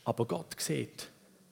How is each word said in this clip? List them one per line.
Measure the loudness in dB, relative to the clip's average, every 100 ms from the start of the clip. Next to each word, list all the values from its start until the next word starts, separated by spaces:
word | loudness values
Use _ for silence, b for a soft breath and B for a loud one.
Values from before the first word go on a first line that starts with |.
aber | 0 2 2
Gott | 0 -2 -4
sieht, | 0 0 -2 -6 -14 -14 -20 -20 -20